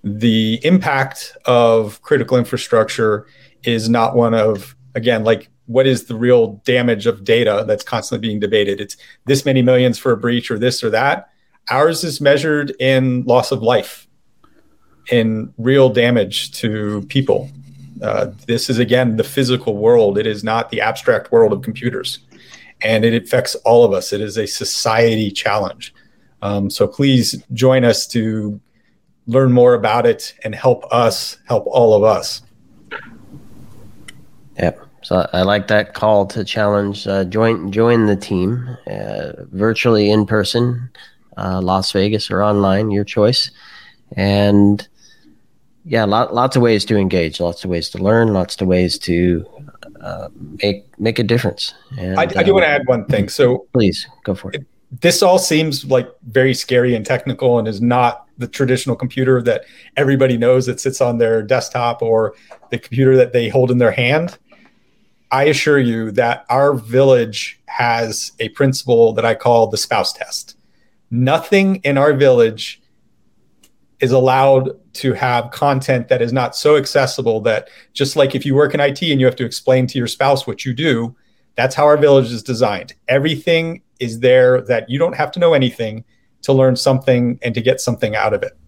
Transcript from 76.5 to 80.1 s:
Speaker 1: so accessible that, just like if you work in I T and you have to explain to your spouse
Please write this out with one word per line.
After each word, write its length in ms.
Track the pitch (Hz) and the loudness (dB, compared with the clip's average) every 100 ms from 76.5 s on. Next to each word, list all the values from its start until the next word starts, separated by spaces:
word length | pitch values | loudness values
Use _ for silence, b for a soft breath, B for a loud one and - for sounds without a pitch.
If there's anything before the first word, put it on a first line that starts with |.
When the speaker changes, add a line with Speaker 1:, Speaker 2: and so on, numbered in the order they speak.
| - | -2
Speaker 1:
so 200 | 147 151 | 2 2
accessible 640 | 135 143 131 135 117 110 | 2 0 0 -2 -2 0
that, 280 | 110 110 - B B | 0 -2 -4 B B
just 240 | - 139 156 | -6 -2 2
like 180 | 139 135 | 0 0
if 100 | 143 | 0
you 100 | 135 | 2
work 180 | 147 | 2
in 80 | 143 | 2
I 100 | 143 | -2
T 200 | 143 165 | -2 -2
and 100 | 139 | 2
you 40 | 131 | 2
have 120 | 123 | 0
to 80 | 120 | -8
explain 420 | - - 131 127 | -4 0 0 0
to 100 | 139 | -4
your 100 | |
spouse 380 | 120 | -6